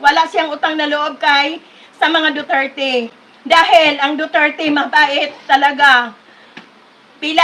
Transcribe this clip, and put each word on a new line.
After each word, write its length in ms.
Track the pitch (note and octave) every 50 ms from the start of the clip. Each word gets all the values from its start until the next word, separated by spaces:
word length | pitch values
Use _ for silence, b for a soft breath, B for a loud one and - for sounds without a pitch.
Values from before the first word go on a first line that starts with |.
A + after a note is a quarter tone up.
wala 240 | D4 C#4+ D4+ E4 D#4+
siyang 240 | D#4+ - F4+ D#4+ D#4
utang 240 | D4 C#4+ - D#4+ D#4
na 160 | D#4 D4+ D4
loob 320 | D4 D4 D4 D#4 C#4 -
kay, 400 | D#4+ D4+ C#4+ C#4+ C#4+ D4 E4 E4 b b b b b b b -
sa 80 | - D4+
mga 240 | D#4+ D#4+ D#4 D#4 C#4+
Duterte. 800 | D4 C#4+ - E4+ C4+ C4+ C4+ C#4 C#4+ C4+ C4+ B3+ B3 A#3 A#3 - _ _ _ _ _ -
Dahil 560 | C#4+ E4 E4 E4 - F4+ E4 D#4 D4+ C#4+ C#4
ang 160 | C#4 C#4+ D4+ C#4
Duterte 480 | D#4 D#4+ - D#4+ D4+ D4+ D4 - D#4+ D4+ D4
mabait 560 | C#4+ C4+ C4 - D4+ D4+ C#4 C#4 D4 D4+ C#4+ - - -
talaga. 720 | - C#4 C#4 C#4+ C#4+ D4 C4+ C#4+ C#4 C4 B3 A#3+ A#3 G#3+ - _ b b b b b b - - - _ _ _ _ _ _ _ _ _ -
Pila, 240 | D4+ D4+ D#4 E4